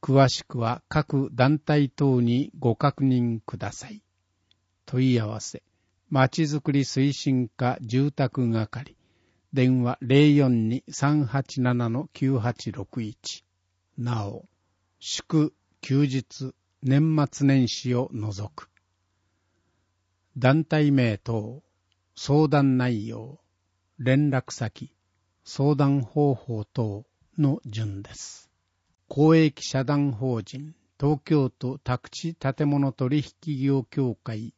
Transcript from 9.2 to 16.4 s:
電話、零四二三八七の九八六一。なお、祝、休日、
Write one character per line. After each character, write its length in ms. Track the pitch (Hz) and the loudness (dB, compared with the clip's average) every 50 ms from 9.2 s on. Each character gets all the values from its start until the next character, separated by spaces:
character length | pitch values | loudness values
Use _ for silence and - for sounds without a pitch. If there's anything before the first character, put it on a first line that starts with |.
| _ _ _ _ _ _ - | _ _ _ _ _ _ 0
電 300 | 135 127 127 127 127 123 | 2 2 4 4 2 2
話、 140 | 120 135 - | 0 -2 -4
零 320 | - 120 131 139 147 151 147 | -2 2 4 6 6 6 6
四 360 | 143 139 131 123 117 110 110 | 6 4 4 2 2 2 0
二 140 | 117 135 - - | -2 -4 -6 -10
三 360 | - - - 139 147 151 147 | -8 -2 0 0 2 2 0
八 340 | 117 - 139 131 - - 139 | 0 -2 -4 -6 -4 -4 -2
七 300 | 127 127 123 120 120 120 | 0 0 0 0 -2 -2
の 200 | 113 123 151 - _ | -4 -4 -6 -8 _
九 260 | - 139 135 135 127 | -4 -2 0 0 0
八 320 | 107 120 117 - - 117 | 0 -2 -4 -4 -8 -10
六 300 | 101 - 98 - - - | -10 -10 -12 -10 -10 -10
一。 420 | 113 107 107 _ _ - - - _ _ _ _ _ _ _ _ _ _ _ - | -10 -10 -10 _ _ -14 -14 -14 _ _ _ _ _ _ _ _ _ _ _ -8
な 280 | 120 120 120 113 101 | -6 -4 -4 -4 -4
お、 200 | 101 - - - _ _ _ _ _ _ _ _ _ _ _ | -6 -10 -14 -16 _ _ _ _ _ _ _ _ _ _ _
祝、 540 | - - - - - _ - 156 151 156 - _ _ _ _ _ | -12 -10 -10 -10 -8 _ 0 2 2 2 -2 _ _ _ _ _
休 240 | - - 131 135 147 | -6 -2 2 2 2
日、 480 | 139 127 135 117 - - - | 2 0 -4 -6 -6 -12 -12